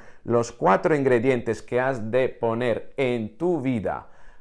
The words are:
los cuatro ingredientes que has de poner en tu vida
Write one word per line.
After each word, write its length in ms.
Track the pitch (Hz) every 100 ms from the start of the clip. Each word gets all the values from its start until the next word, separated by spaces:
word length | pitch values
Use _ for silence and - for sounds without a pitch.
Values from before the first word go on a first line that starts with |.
| - -
los 300 | - 120 117
cuatro 420 | - 170 185 185
ingredientes 680 | 151 135 123 127 123 113 104
que 180 | - 123
has 300 | 131 131 110
de 180 | 123 127
poner 640 | - 117 113 123 107 - -
en 400 | 131 120 107 -
tu 240 | 175 170
vida 460 | 131 120 90 69 - - - -